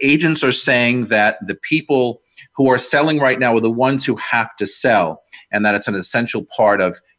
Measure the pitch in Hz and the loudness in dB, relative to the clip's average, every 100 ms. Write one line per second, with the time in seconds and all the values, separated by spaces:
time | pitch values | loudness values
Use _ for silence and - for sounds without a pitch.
0 | 139 156 165 151 135 123 - 123 120 123 | 0 2 2 0 0 0 2 2 2 0
1 | 110 110 104 - 95 98 - 156 151 139 | 0 2 2 0 -10 -10 -4 -4 0 0
2 | 123 113 _ - - - 135 123 - 147 | 0 -4 _ -20 -20 0 2 2 2 2
3 | 156 151 135 123 123 113 113 113 131 135 | 2 2 0 2 2 2 0 0 0 0
4 | 135 113 - 120 113 - 98 - 131 107 | -2 -4 -2 -2 -4 -6 -4 0 2 2
5 | 85 78 _ - - 104 104 101 110 98 | 0 -4 _ -20 -6 -2 0 0 -2 -4
6 | 92 120 117 110 92 - 107 101 92 87 | -2 -2 -2 -6 -8 0 2 2 0 -4
7 | _ | _